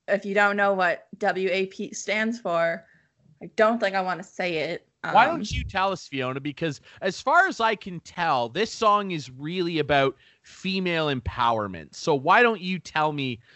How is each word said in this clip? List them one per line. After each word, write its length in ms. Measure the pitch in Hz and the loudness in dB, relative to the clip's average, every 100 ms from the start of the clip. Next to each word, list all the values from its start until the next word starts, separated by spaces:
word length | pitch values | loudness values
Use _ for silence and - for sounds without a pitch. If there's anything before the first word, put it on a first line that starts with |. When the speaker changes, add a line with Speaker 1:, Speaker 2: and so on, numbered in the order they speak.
| - | -2
Speaker 1:
if 180 | 202 202 | -2 0
you 80 | 202 | 2
don't 200 | 202 202 | 4 4
know 160 | 202 | 2
what 340 | 190 180 160 - - | 4 2 0 -6 -4
W 300 | 202 180 190 | -2 0 0
A 140 | 190 190 | 0 -2
P 260 | - 208 | -6 -10
stands 460 | - - 208 220 233 | -8 -4 -2 -2 -4
for, 460 | 185 170 165 175 - _ _ _ _ _ | -2 0 0 -2 -12 _ _ _ _ _
I 60 | 175 - | -8 2
don't 220 | 220 233 | 4 4
think 160 | 196 190 | 0 0
I 60 | |
wanna 220 | 185 170 | -2 -4
say 320 | - - 180 160 151 | -8 -6 -4 -2 -4
it. 160 | 170 - _ 165 | -6 -12 _ 2
Speaker 2:
Why 140 | 185 269 | 4 4
Speaker 1:
Um, 80 | 330 | 2
Speaker 2:
don't 160 | 208 | -4
you 120 | - - | -6 -4
tell 260 | 190 190 | -2 -2
us, 160 | 185 - | -2 -8
Fiona? 320 | 135 127 135 | -6 -4 -4
Because 400 | 143 135 165 139 - - | -8 -6 -6 -6 -14 -6
as 180 | 190 - | -6 -4
far 260 | - 330 381 | 2 4 4
as 120 | - | 0
I 160 | 226 214 | -2 -2
can 240 | 196 170 | -8 -14
tell, 480 | - - 165 135 117 | -12 -4 0 2 0
this 240 | 139 220 | -2 -4
song 400 | - 220 208 196 | 0 2 2 0
is 180 | 165 127 | -6 -8
really 500 | 127 147 185 170 160 | -10 -8 -4 -2 -2
about 360 | 147 143 135 - _ _ | 2 4 4 0 _ _
female 640 | - - 190 190 180 165 156 | -20 -10 -4 -2 0 0 0
empowerment. 880 | 131 - - 117 113 101 85 76 | -2 -4 0 2 2 -2 -8 -14
So 220 | - - 143 | -6 0 0
why 260 | 143 208 | 4 6
don't 200 | 240 214 | 6 2
you 180 | 180 185 | -4 -6
tell 320 | - 160 156 | -4 -2 0
me 280 | 147 135 113 _ | 0 -4 -6 _